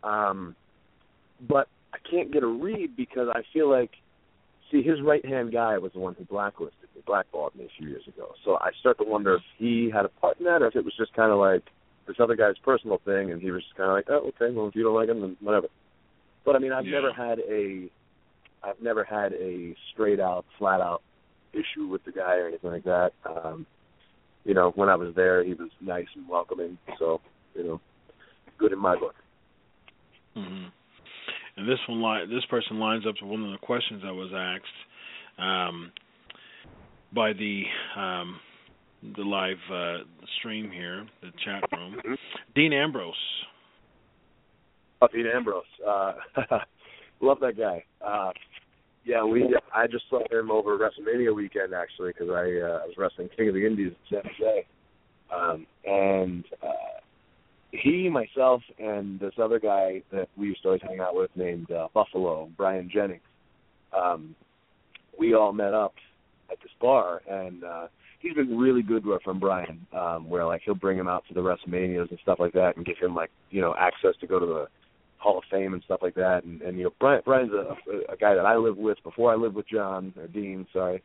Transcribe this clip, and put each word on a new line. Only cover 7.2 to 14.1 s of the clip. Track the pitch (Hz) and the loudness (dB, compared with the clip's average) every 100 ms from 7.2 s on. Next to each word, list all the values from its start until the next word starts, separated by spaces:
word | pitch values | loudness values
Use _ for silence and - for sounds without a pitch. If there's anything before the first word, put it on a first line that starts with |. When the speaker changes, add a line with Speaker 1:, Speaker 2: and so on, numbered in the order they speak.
| 92 82 73 | -2 -6 -6
Speaker 1:
me | 64 | -8
a | 60 - | -18 -14
few | 78 | -12
years | 65 - | -12 -14
ago. | - - - | -16 -16 -8
So | - 90 | 0 0
I | 82 - | 0 0
start | 123 120 | 2 2
to | |
wonder | 107 107 101 | 2 0 4
if | 90 - _ | 2 2 _
he | 113 117 117 | 0 2 2
had | 107 | 2
a | 98 | 0
part | _ - - | _ 0 2
in | 175 | 2
that, | 170 | 4
or | 120 | 4
if | 120 | 2
it | |
was | 87 - | -2 -4
just | 113 | -4
kinda | - 110 101 | 4 6 6
like | 98 92 - _ _ _ - | 6 4 0 _ _ _ -16
this | 95 | 0
other | 117 113 | 2 6
guy's | 107 95 | 4 2
personal | - 127 110 98 | 2 0 2 -2
thing, | - 98 98 | 0 0 0
and | 85 | -4
he | 92 | -4
was | 90 | -6
just | - - | -8 -4
kinda | 95 | 2
like, | 98 | 2
"Oh, | - | 2